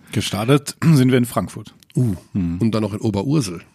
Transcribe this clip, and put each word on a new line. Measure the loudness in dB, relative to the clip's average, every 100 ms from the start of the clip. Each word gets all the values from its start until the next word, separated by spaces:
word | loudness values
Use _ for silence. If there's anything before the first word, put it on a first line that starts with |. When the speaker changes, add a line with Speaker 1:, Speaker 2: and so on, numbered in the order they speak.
| -6
Speaker 1:
Gestartet | -6 -4 -4 2 2 0 -2
<clears throat> | 4
sind | 4 6
wir | 4
in | 2
Frankfurt. | -2 -6 -8 -16 _ _ -2
Speaker 2:
Uh, | 0 -2 -6
Speaker 1:
Mhm. | -4 -2 0
Speaker 2:
und | 0
dann | 0
noch | -4
in | -2
Oberursel. | -2 -2 0 0 -2 -8 -16